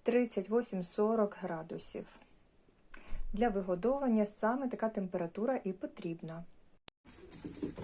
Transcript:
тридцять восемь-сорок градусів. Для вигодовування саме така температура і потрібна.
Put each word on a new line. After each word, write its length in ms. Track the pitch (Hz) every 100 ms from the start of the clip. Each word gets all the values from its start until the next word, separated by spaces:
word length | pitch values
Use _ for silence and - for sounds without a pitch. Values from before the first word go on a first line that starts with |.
тридцять 460 | - 240 240 208 190
восемь-сорок 880 | 226 233 190 175 - 214 226 208 -
градусів. 680 | 180 165 160 165 - 98 - - - - _ _ _ _ - - - - -
Для 160 | 202 240
вигодовування 800 | 196 185 180 226 277 269 220 208
саме 420 | - 220 262 262
така 200 | 202 220
температура 720 | 202 190 180 170 196 240 254
і 80 | 196
потрібна. 720 | 185 196 - 175 165 160 165 175 - - - - - - - - - - - - -